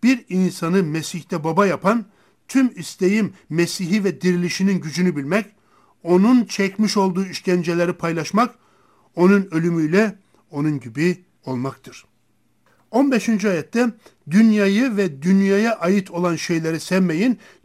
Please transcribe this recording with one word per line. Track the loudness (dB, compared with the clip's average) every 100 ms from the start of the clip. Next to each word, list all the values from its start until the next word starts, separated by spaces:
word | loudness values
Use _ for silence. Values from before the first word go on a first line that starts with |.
bir | 0 0 -2
insanı | -2 -2 -2 -2 0
Mesih'te | 0 -4 -6 -10 -8 -6
baba | -2 0 0
yapan, | 0 0 -2 -4 _ _ _ _
tüm | 0 0 -2
isteğim | -12 -2 0 2 0 -6 _
Mesih'i | -2 -2 -2 -2 0
ve | -2 -2
dirilişinin | 0 0 -2 -2 0 0
gücünü | -4 -2 -2 -2
bilmek, | -2 -4 -4 _ _ _ _ _
onun | 0 4 6 4 2
çekmiş | -2 -4 -2 -2 2
olduğu | 0 0 -6
işkenceleri | -6 -2 0 0 0 -2
paylaşmak, | -2 -4 -6 -2 0 -2 -4 _ _ _ _ _ 2
onun | 6 6 2
ölümüyle | -2 0 0 0 2 0 -4 _ _ _
onun | -4 -4 -4
gibi | -8 -2 -2 -2 _ _
olmaktır. | -8 -6 -6 -10 -18 -20 -20 _ _ _ _ _ _ _ _
On | 0 2
beşinci | 0 0 0 0
ayette, | -2 -2 -2 -2 -4 -16 _ 0
"Dünyayı | 4 4 4 2 2 0 0
ve | -2 -2
dünyaya | 2 2 4 2 0 0
ait | 0 0 -2
olan | -4 -2 -4
şeyleri | -4 -4 -2 -6
sevmeyin, | -2 0 0 0 0 -2 -8 _